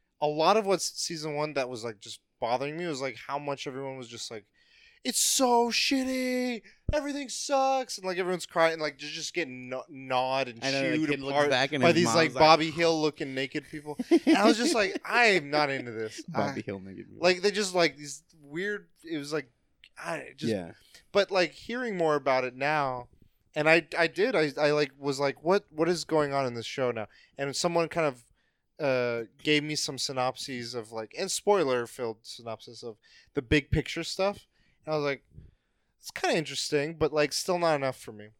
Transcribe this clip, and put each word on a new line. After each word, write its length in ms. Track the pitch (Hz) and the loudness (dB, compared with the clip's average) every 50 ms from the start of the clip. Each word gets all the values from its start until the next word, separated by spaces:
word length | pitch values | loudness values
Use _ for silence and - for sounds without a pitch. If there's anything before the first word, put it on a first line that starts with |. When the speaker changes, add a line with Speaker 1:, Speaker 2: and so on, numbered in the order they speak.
| _ _ _ - | _ _ _ -4
Speaker 1:
a 60 | 151 151 | -4 -2
lot 300 | 151 151 156 170 202 220 | 0 2 4 4 4 4
of 80 | 208 | 4
what's 200 | 196 196 170 - - - - | 2 2 0 0 -4 -6 -6
season 360 | - - 170 156 151 156 147 | -8 -8 -8 -8 -8 -6 -4
one 180 | 147 151 156 147 | -4 -4 -2 -2
that 160 | 139 131 123 | -2 -2 -2
was, 140 | 127 113 110 | -4 -8 -8
like, 160 | 120 110 98 | -10 -10 -10
just 220 | - 117 - - _ _ _ - | -14 -18 -18 -18 _ _ _ -4
bothering 360 | - 113 120 127 135 143 151 165 | -2 0 0 0 0 -4 -6 -6
me 100 | 180 175 | -6 -6
was, 140 | 151 127 | -6 -4
like, 160 | 135 135 113 117 | -6 -6 -8 -8
how 200 | - - 139 147 | -10 -8 -6 -6
much 300 | 147 143 139 131 - 151 | -4 -4 -6 -6 -6 -10
everyone 300 | 127 131 139 135 131 135 | -8 -8 -8 -10 -10 -10
was 100 | 127 113 | -12 -14
just 240 | 117 113 - - | -14 -14 -12 -12
like, 140 | 120 110 98 _ _ _ _ _ _ _ _ _ _ _ - | -12 -14 -14 _ _ _ _ _ _ _ _ _ _ _ -6
"It's 160 | 254 - - | -4 -2 0
so 500 | - - - - 269 247 240 233 233 233 | 0 2 2 2 4 4 4 4 4 2
shitty. 960 | 226 - - - 277 269 262 262 262 254 254 254 254 254 247 247 240 214 - - _ _ _ - | 2 0 0 2 0 0 0 0 -2 -2 -2 -2 -2 -2 -2 -2 -4 -6 -10 -16 _ _ _ -2
Everything 380 | - 302 277 285 277 285 285 233 | -2 -2 -2 -2 -6 -6 -8 -8
sucks." 680 | - - - - 285 269 269 269 269 262 254 - - - | -8 -8 -4 0 2 2 2 4 2 0 -2 -4 -8 -8
And, 80 | 185 185 | -6 -6
like, 100 | 185 175 | -4 -2
everyone's 300 | 190 175 185 170 - - | -2 -2 -2 -4 -4 -4
crying. 320 | - 175 165 165 165 165 | 2 4 4 4 4 0
Like, 180 | 156 151 139 131 | -4 -6 -6 -6
just, 160 | 147 147 156 | -12 -12 -10
just 200 | 165 151 - - | -8 -8 -6 -4
getting 340 | 180 165 135 127 127 127 123 | -4 -4 -4 -6 -12 -10 -10
gna-, 140 | 127 131 120 - | -10 -10 -10 -12
gnawed 580 | 156 131 135 131 131 127 127 131 131 131 135 123 | -14 -12 -6 -2 0 0 2 2 2 0 0 -2
and 160 | 117 117 120 | -4 -6 -4
Speaker 2:
I 80 | 135 | -2
know, 180 | 135 135 135 131 | 0 0 0 0
the 80 | 151 156 | 0 0
Speaker 1:
chewed 120 | 156 147 | 0 0
Speaker 2:
kid 80 | 143 139 | 0 -2
looks 120 | 135 139 139 | -2 0 2
Speaker 1:
apart 160 | 143 147 143 | 4 4 4
Speaker 2:
back 200 | 139 127 135 139 | 4 2 2 2
and 120 | 147 143 123 | 0 2 4
Speaker 1:
by 60 | 170 | 4
Speaker 2:
his 60 | 165 160 | 4 4
Speaker 1:
these, 80 | 175 | 4
Speaker 2:
mom's 100 | - 113 | 4 4
Speaker 1:
like, 180 | 170 165 156 123 | 4 2 2 4
Speaker 2:
like, 60 | 135 | 6
Speaker 1:
Bobby 300 | 156 156 160 156 156 165 | 8 8 8 8 6 0
Hill 280 | 143 165 170 165 165 160 | 0 2 2 2 4 4
looking 360 | 156 156 143 - 160 139 131 | 2 0 -2 -2 -8 -6 -4
naked 300 | 131 135 131 - 156 139 - | -4 -4 -4 -4 -8 -8 -8
people. 260 | - 156 147 151 147 - 247 - | -14 -14 -12 -12 -10 -8 0 2
Speaker 2:
<laughs> 160 | - 311 - | 4 4 6
Speaker 1:
And 120 | - 320 190 | 6 4 6
I 80 | 202 | 6
was 120 | 226 233 208 | 6 6 6
just 160 | 247 311 330 | 4 2 2
like, 260 | 233 202 185 - - - | 2 2 0 -2 -6 -6
"I 200 | - 202 233 240 | -2 2 4 6
am 260 | 220 196 180 147 143 | 6 6 4 2 0
not 180 | 143 151 151 139 | 0 2 2 2
into 220 | 139 131 123 120 | 0 -4 -6 -8
this." 320 | 113 110 110 110 - - 302 - | -6 -6 -6 -8 -8 -12 -12 -8
Speaker 2:
Bobby 340 | 165 123 104 - - - | -4 -2 -2 -2 -4 -6
Speaker 1:
I, 40 | 110 | -8
Speaker 2:
Hill 140 | - 101 95 | -8 -8 -10
naked 300 | 92 98 95 98 95 - | -10 -14 -14 -16 -16 -16
people. 120 | 104 104 | -8 0
Speaker 1:
like, 220 | 160 175 185 180 180 | 2 2 4 4 2
they 80 | 208 | 0
just, 240 | 185 202 214 185 180 | 2 0 -2 0 2
like, 200 | 185 170 156 135 | 2 2 2 0
these 280 | 143 147 147 139 - _ _ _ 160 | -4 -14 -16 -16 -16 _ _ _ _
weird, 460 | 147 143 147 165 190 208 208 202 185 _ _ _ - | -20 -12 -8 -6 -6 -4 -6 -8 -10 _ _ _ -12
it 160 | 165 165 151 | -8 -8 -8
was, 120 | 143 147 | -6 -4
like, 200 | 151 156 135 123 _ _ _ _ _ _ _ - _ - | -4 -6 -6 _ _ _ _ _ _ _ _ -20 _ -12
I 360 | 151 170 170 147 - - 143 | -8 -8 -8 -8 -8 -14 -12
just, 160 | 143 151 117 | -6 -4 -2
Speaker 2:
Yeah. 200 | 110 95 87 85 - _ _ _ - - _ _ - | -2 -2 -4 -8 -14 _ _ _ -20 -20 _ _ 2
Speaker 1:
but, 180 | 202 196 - | 2 2 2
like, 220 | 196 190 180 156 - | 2 0 0 0 -2
hearing 420 | - - - 226 247 254 233 202 | -10 -10 -8 -6 -6 -4 -4 -2
more 200 | 180 165 156 151 | 0 2 2 2
about 280 | 147 135 139 131 131 127 | 2 2 2 2 2 2
it 100 | 127 123 | -2 -4
now, 540 | 127 135 147 156 151 143 131 127 123 123 - _ _ - _ _ _ _ _ - | -4 -2 0 0 0 0 -2 -4 -6 -10 -14 _ _ -20 _ _ _ _ _ -4
and 140 | 156 147 156 | 0 4 6
I, 180 | 160 170 160 - - 156 | 6 6 4 2 0 0
I 100 | 170 160 | 0 0
did, 280 | 131 156 196 254 247 | 2 0 0 2 2
I, 160 | 180 160 147 131 143 | 2 2 2 0 2
I, 120 | 151 147 | 2 2
like, 200 | 147 147 151 139 - - | 4 4 2 0 -2 -6
was 220 | 139 143 139 131 | -4 -4 -2 0
like, 200 | 143 139 135 - | 0 -2 -2 -2
"What, 220 | - 160 190 208 - _ | 0 2 2 2 2 _
what 180 | 151 151 165 165 | -2 0 2 2
is 160 | 180 165 147 | 2 0 -2
going 300 | - 156 156 147 143 139 | 0 2 2 2 2 2
on 120 | 139 135 | 0 0
in 80 | 127 120 | 0 -2
this 120 | 117 113 | -4 -8
show 260 | - - - 131 123 | -8 -2 0 0 0
now?" 160 | 117 113 104 - _ _ _ _ _ - | 0 -2 -6 -8 _ _ _ _ _ -6
And 180 | 139 143 131 | -6 -4 -4
someone 320 | - - 175 170 170 165 156 | -2 -2 0 2 2 0 0
kind 200 | - 170 160 147 | 0 0 0 0
of, 160 | 127 123 - _ _ _ _ _ _ _ _ _ _ - | -2 -4 -14 _ _ _ _ _ _ _ _ _ _ -4
uh, 480 | 160 139 131 127 123 120 117 117 117 110 _ _ | -2 0 2 2 0 0 -2 -4 -6 -8 _ _
gave 220 | - 151 151 147 147 | 0 2 2 2 2
me 120 | 151 151 | 0 -4
some 220 | 143 - - 139 127 | -4 -4 -4 -4 -6
synopses 800 | - - 139 131 127 127 127 - - - 135 120 120 113 123 | -6 -4 -2 -2 -2 -2 -2 -4 -8 -10 -8 -8 -8 -8 -8
of, 160 | 123 107 101 | -10 -10 -8
like, 240 | 117 110 110 104 - 139 | -8 -10 -10 -10 -8 -8
and 140 | 180 190 | -6 -4
spoiler-filled 840 | - - - 202 208 196 160 135 127 123 120 113 - - 127 113 110 110 - | -4 -2 2 4 4 4 4 4 2 0 0 -4 -6 -6 -6 -6 -6 -8 -12
synopsis 600 | - - - 117 117 110 107 - - 120 - - | -18 -18 -14 -12 -12 -12 -12 -12 -18 -18 -14 -14
of 140 | 120 107 _ _ _ _ - _ _ - | -14 -14 _ _ _ _ -20 _ _ -6
the 60 | 147 | -6
big 300 | 131 113 156 151 143 - | -2 2 2 2 2 2
picture 320 | - 156 143 - - 165 165 | -2 -2 -2 -2 -6 -8 -8
stuff. 440 | - - - 190 202 202 - - _ _ _ _ _ _ _ - | -8 -4 -2 -2 -2 -2 -4 -12 _ _ _ _ _ _ _ -8
And 80 | - 156 | -4 -2
I 40 | 151 | -2
was 80 | 147 | 0
like, 180 | 143 139 120 _ _ - - - - _ _ _ _ _ _ _ _ _ _ | -2 -2 -4 _ _ -20 -20 -20 -20 _ _ _ _ _ _ _ _ _ _
"It's 120 | - - | -16 -14
kinda 260 | - - - 370 277 180 | -10 -4 -2 0 0 0
interesting, 580 | 156 135 139 - - - 151 147 143 156 165 | -2 -4 -6 -6 -4 0 0 0 0 -2 -2
but, 160 | 156 160 147 143 | -2 -2 0 2
like, 200 | 151 147 143 - | 2 0 2 0
still 260 | - - - 185 175 | -4 -2 -2 0 2
not 160 | 170 165 156 | 2 2 2
enough 240 | 143 139 131 123 - | 2 0 -2 -4 -6
for 120 | - - | -12 -16
me." 180 | 110 104 104 107 _ _ | -16 -16 -18 -20 _ _